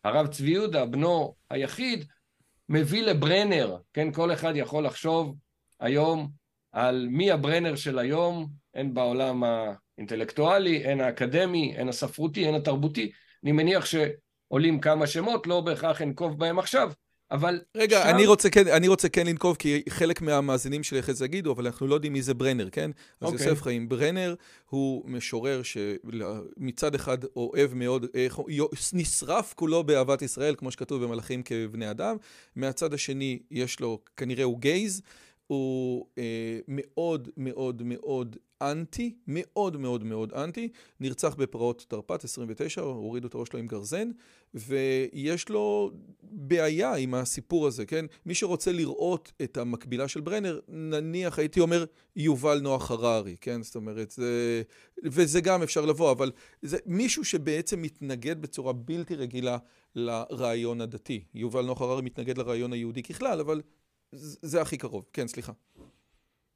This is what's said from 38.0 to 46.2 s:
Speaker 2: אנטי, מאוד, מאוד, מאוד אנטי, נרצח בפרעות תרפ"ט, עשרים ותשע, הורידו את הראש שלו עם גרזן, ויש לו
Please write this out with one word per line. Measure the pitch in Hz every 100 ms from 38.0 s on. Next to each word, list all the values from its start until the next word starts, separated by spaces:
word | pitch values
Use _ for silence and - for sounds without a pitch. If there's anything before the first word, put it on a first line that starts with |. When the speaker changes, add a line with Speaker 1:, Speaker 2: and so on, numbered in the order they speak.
| - 131 120 107 _ _
Speaker 2:
אנטי, | 139 151 165 - 240 233 -
מאוד, | 156 - - 196 147
מאוד, | 131 120
מאוד | 110 110 110
אנטי, | 131 156 196 233 - - _
נרצח | 135 120 160 139
בפרעות | 135 113 120 120 -
תרפ"ט, | 107 - -
עשרים | 120 - 117
ותשע, | 107 156 180
הורידו | 156 123 107 123 120
את |
הראש | 120 120
שלו | 127
עם | 113
גרזן, | 107 104 175 226 233 _ _ _
ויש | - 113 131 135 131 131 147 143 170 -
לו | 107 147 208 101 - - -